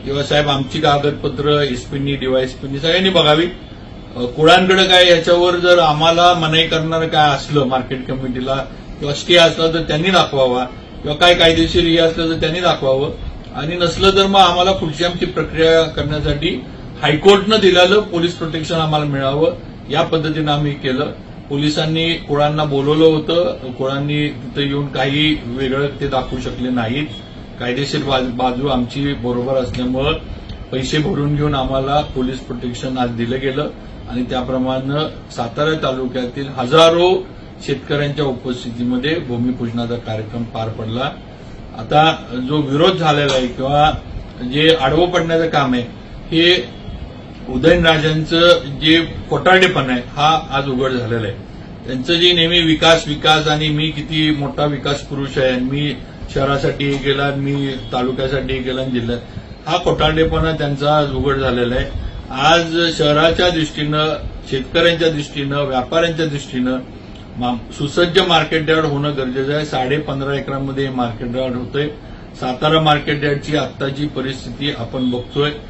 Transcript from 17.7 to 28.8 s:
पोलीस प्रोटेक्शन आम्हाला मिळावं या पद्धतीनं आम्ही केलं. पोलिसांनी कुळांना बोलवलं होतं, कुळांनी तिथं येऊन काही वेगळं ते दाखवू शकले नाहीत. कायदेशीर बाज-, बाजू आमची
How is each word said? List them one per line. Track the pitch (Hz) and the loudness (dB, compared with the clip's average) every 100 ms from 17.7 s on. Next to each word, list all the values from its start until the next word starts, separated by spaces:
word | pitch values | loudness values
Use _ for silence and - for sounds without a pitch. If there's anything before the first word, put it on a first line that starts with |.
| 180 180 208 | 6 6 4
पोलीस | 196 170 170 | 2 -2 -2
प्रोटेक्शन | - 160 156 151 | -2 -6 -4 -2
आम्हाला | 165 156 151 | -2 0 0
मिळावं | 147 139 135 143 165 - - - - | 0 0 0 2 0 0 -12 -16 -4
या | 147 | 0
पद्धतीनं | 160 160 156 156 147 | 2 0 0 -2 0
आम्ही | 147 147 | 0 0
केलं. | 139 135 127 147 - - - - | -2 -2 -2 -4 -6 -16 -16 -6
पोलिसांनी | 143 151 151 156 160 165 | -2 0 0 0 0 0
कुळांना | 165 - 147 147 151 | -2 -2 2 2 2
बोलवलं | 151 139 139 156 | 0 0 2 6
होतं, | 160 156 - 170 175 - 127 | 6 6 0 0 0 -4 -10
कुळांनी | 120 135 139 143 147 147 | -4 -4 -2 -2 -2 -2
तिथं | - 127 135 | -4 -8 -4
येऊन | 143 143 143 | -2 -2 -4
काही | 143 135 147 156 147 120 | -2 -2 2 0 0 -4
वेगळं | 123 135 135 143 135 | -4 -2 0 -2 -4
ते | 139 | -2
दाखवू | 131 127 131 | -2 -4 -6
शकले | 123 113 123 | -6 -6 -2
नाहीत. | 123 110 135 156 - - - - - | -2 -2 -2 -4 -10 -14 -16 -16 -8
कायदेशीर | 123 123 139 147 | -4 -2 -2 -2
बाज-, | 127 131 123 | 0 0 -2
बाजू | 120 147 123 143 | -2 -2 0 -2
आमची | 127 | 0